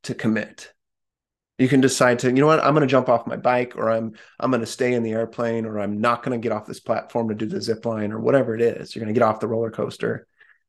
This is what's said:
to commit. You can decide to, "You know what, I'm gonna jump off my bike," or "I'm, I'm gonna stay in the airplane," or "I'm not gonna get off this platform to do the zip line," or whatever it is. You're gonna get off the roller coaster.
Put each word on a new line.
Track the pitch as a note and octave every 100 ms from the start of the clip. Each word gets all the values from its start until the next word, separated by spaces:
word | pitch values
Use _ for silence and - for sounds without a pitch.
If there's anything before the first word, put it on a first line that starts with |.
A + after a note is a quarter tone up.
to | - B2
commit. | A2+ G#2+ - - - _ _ _ _ _ _ _ _ -
You | B2+
can | C#3
decide | C3 - B2+ A#2+
to, | B2+
"You |
know | C3 D3+
what, | D#3
I'm | -
gonna | D3+ C#3
jump | C3 B2
off | A#2 -
my | B2
bike," | B2 B2 B2 -
or | A2
"I'm, | A2+ A2+ - - -
I'm | B2+
gonna | B2 A2+
stay | - B2
in | B2
the | A2+
airplane," | A2 A2+ - A#2 A2+ A2
or | G#2+
"I'm | G2+ G#2
not | A#2+ A#2
gonna | C3 A#2+
get | A2+
off | G#2+ G#2+
this | A2+
platform | - A2 - A#2+ A2+
to | G#2+
do | A2
the | G#2
zip | A2 A2 A#2
line," | A2 G#2
or | A2
whatever | A2+ C3+ A#2+ A2
it |
is. | A#2 - - A2+
You're |
gonna | A2
get | A2+
off | A2 G#2+
the | C3
roller | A2+ A2+
coaster. | - A#2+ - A2+ A2+ _ _ _ _